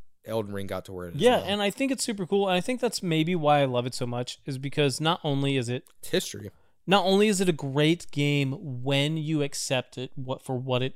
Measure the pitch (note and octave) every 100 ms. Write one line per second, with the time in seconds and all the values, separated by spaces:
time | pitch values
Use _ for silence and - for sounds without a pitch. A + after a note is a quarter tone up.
0 | - - - A2 G2+ G2 G2 F#2 F#2+ F2+
1 | F2 C#3+ A#3 G#3+ E3+ G#3 G3+ - C4+ B3+
2 | - G#3 F3 G3 G3 F3+ - B3+ A#3 -
3 | F3+ D#3+ D#3+ F3+ D3 D3 C3+ B2 B2 -
4 | B2 A#2+ B2 - - C3 C#3 D3+ C#3+ B2
5 | D#3 F3+ D#3 C#3 C#3 C3+ A#2 B2+ - -
6 | - F#3 - G#2 G#2 - _ _ - G3
7 | F#3 G3 G#3+ F#3 F#3 D3+ C#3 C#3 D3+ E3+
8 | - C#3+ C#3+ C#3+ C3+ C#3 D#3+ B2 C3 C#3
9 | D3 D#3+ D3+ D#3 C3+ - - B2+ - -
10 | B2+ - C3 C3 - B2+ C3 B2 C3